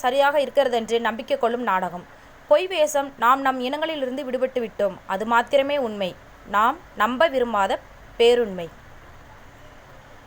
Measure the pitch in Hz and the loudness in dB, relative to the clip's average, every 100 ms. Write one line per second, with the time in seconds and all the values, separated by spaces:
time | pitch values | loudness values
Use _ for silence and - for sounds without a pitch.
0 | 254 269 277 294 254 285 262 233 220 233 | 0 2 2 2 0 0 2 0 0 -2
1 | 226 226 233 269 233 240 226 185 180 175 | -2 -4 -4 -2 0 -2 -2 -2 -2 -8
2 | - - - - - 302 370 349 294 285 | -14 -20 -20 -12 2 2 4 0 0 0
3 | 277 - 233 269 269 262 247 294 320 311 | -4 0 2 4 2 -2 -4 -4 -4 -4
4 | 262 262 262 247 262 262 226 - 202 175 | -6 -6 -6 -4 -2 -2 -6 -2 -4 -4
5 | - 190 220 240 240 277 277 285 233 208 | -6 -6 0 0 2 0 2 -2 -4 -4
6 | 185 - - - - 202 233 330 - - | -8 -8 -18 -20 -4 0 2 0 -8 -2
7 | 214 254 320 262 240 208 196 294 - - | -2 2 0 0 -2 0 0 -2 -8 -20
8 | - - 233 240 214 180 165 - - - | -10 2 4 4 0 -6 -12 -16 -20 -20
9 | - - - - - - - - - - | -20 -20 -20 -20 -20 -20 -20 -20 -20 -20
10 | - - | -20 -20